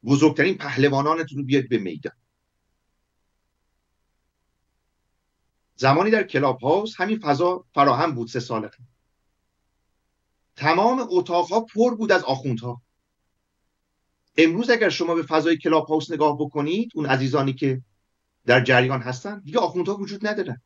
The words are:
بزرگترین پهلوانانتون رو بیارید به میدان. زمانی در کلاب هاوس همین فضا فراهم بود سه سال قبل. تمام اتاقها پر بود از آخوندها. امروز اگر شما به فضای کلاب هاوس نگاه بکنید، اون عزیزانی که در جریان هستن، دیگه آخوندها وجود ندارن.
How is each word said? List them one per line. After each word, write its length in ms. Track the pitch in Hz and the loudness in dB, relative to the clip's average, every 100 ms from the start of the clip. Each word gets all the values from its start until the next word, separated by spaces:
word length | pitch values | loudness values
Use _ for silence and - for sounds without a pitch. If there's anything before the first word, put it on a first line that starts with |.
بزرگترین 540 | 113 139 151 147 156 190 | 2 4 4 4 0 0
پهلوانانتون 800 | 143 123 143 135 143 165 156 139 | -6 0 2 2 0 0 -2 -8
رو 60 | |
بیارید 260 | 139 139 131 | 0 0 0
به 80 | 117 | -4
میدان. 360 | 95 78 - _ _ _ _ _ _ _ _ _ _ _ _ _ _ _ _ _ _ _ _ _ _ _ _ _ _ _ _ _ _ _ _ _ _ _ _ _ | -4 -10 -14 _ _ _ _ _ _ _ _ _ _ _ _ _ _ _ _ _ _ _ _ _ _ _ _ _ _ _ _ _ _ _ _ _ _ _ _ _
زمانی 360 | 131 143 202 | 2 4 4
در 120 | 226 | 2
کلاب 360 | - 143 139 135 | 0 0 0 0
هاوس 340 | 127 175 214 - | 0 0 0 -6
همین 220 | 202 220 | -4 -2
فضا 460 | 156 135 175 180 _ | -2 0 0 -2 _
فراهم 420 | - 143 123 165 135 | 2 2 4 0 -4
بود 120 | 117 | -6
سه 120 | 127 | -8
سال 220 | - 113 | -6 -6
قبل. 220 | 107 _ 123 _ _ _ _ _ _ _ _ _ _ _ _ _ _ _ _ _ | -8 _ -20 _ _ _ _ _ _ _ _ _ _ _ _ _ _ _ _ _
تمام 520 | 143 170 214 269 226 | 0 4 2 0 0
اتاقها 520 | 180 175 175 175 208 | -2 0 0 0 -2
پر 340 | 226 208 240 226 | -2 0 0 0
بود 160 | 220 | 0
از 120 | 185 | 0
آخوندها. 580 | - 131 135 113 120 123 _ _ _ _ _ _ _ _ _ _ _ _ _ _ _ - | 0 -4 -4 -6 -8 -12 _ _ _ _ _ _ _ _ _ _ _ _ _ _ _ 4
امروز 320 | 165 170 247 | 4 4 0
اگر 200 | 233 208 | 2 2
شما 260 | 143 170 170 | 0 -2 -2
به 80 | |
فضای 340 | 143 160 156 165 | 0 0 2 0
کلاب 300 | 165 160 151 | 2 0 2
هاوس 240 | 156 - | -4 -4
نگاه 260 | 156 151 143 | 0 0 0
بکنید، 520 | 147 147 147 185 233 - | -4 -4 -4 -4 -4 -6
اون 100 | 143 | -2
عزیزانی 480 | 135 131 143 135 | 0 0 0 -2
که 280 | 131 139 131 - _ _ _ _ _ - | -2 -2 -4 -8 _ _ _ _ _ 2
در 180 | 123 | 2
جریان 380 | 127 127 127 135 | 6 2 2 -2
هستن، 380 | 117 127 202 208 | -6 -10 -10 -12
دیگه 200 | 143 220 | -6 -2
آخوندها 360 | 180 175 175 202 | -2 -2 -4 -6
وجود 320 | 196 202 214 | -8 -8 -6
ندارن. 340 | 208 170 120 | -6 -6 -10